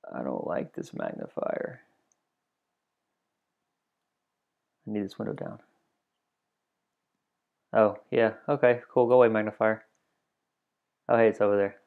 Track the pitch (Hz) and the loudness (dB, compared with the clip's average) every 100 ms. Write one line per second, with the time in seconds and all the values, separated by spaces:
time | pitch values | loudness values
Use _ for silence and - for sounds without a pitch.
0 | - 64 64 62 - - - - - - | -12 -10 -8 -8 -6 -8 -8 -12 -14 -10
1 | 50 - - - - - - - _ _ | -10 -10 -12 -8 -6 -6 -8 -14 _ _
2 | _ _ _ _ _ _ _ _ _ _ | _ _ _ _ _ _ _ _ _ _
3 | _ _ _ _ _ _ _ _ _ _ | _ _ _ _ _ _ _ _ _ _
4 | _ _ _ _ _ _ _ _ - 107 | _ _ _ _ _ _ _ _ -8 -6
5 | 95 - 110 - - - _ _ _ _ | -8 -8 -10 -8 -10 -14 _ _ _ _
6 | _ _ _ _ _ _ _ _ _ _ | _ _ _ _ _ _ _ _ _ _
7 | _ _ _ _ _ _ _ 110 107 101 | _ _ _ _ _ _ _ 2 2 0
8 | _ - 110 - - 143 123 120 - - | _ 0 0 -2 -4 2 2 2 -2 0
9 | 120 127 120 110 107 - 110 110 _ _ | 4 6 6 4 -4 0 0 0 _ _
10 | _ _ _ _ _ _ _ _ _ _ | _ _ _ _ _ _ _ _ _ _
11 | - 117 113 104 104 101 98 - | -2 4 4 4 0 2 0 -4